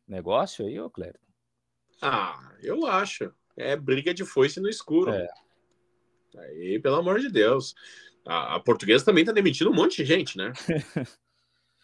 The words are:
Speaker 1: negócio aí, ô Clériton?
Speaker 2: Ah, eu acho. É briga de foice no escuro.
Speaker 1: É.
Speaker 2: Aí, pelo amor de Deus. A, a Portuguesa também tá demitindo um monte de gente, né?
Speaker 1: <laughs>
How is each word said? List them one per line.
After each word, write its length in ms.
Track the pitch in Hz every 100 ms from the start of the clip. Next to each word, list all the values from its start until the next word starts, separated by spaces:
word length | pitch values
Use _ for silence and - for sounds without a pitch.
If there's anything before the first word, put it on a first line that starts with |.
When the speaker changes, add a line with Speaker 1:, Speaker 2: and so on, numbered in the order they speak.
| -
Speaker 1:
negócio 580 | 95 87 110 190 - 104
aí, 140 | 151
ô 100 | -
Clériton? 300 | - 87 - _ _ _ _ _ _ _ _
Speaker 2:
Ah, 500 | 139 120 92 73 65 -
eu 240 | 107 233 311
acho. 480 | 190 202 - 98 - _ -
É 200 | 131 147
briga 380 | 135 131 151
de 120 | 180 190
foice 340 | - 139 185
no 80 | 196
escuro. 420 | 226 - 170 370
Speaker 1:
É. 160 | 101 87 - _ _ _ _ _ _ _ _ _ -
Speaker 2:
Aí, 420 | 67 78 90 107
pelo 180 | 139 143
amor 220 | 175 208
de 100 | 269
Deus. 420 | 170 107 131 123 - - - - _ -
A, 300 | 85 62 76
a 40 |
Portuguesa 440 | - 117 - 120 175
também 180 | 180 165
tá 60 |
demitindo 400 | 208 196 131 185
um 20 | 240
monte 220 | 330 -
de 80 | 135
gente, 320 | 175 151 98
né? 160 | 98
Speaker 1:
<laughs> 680 | 127 - 160 - - 127 - _ _ _ _ _ _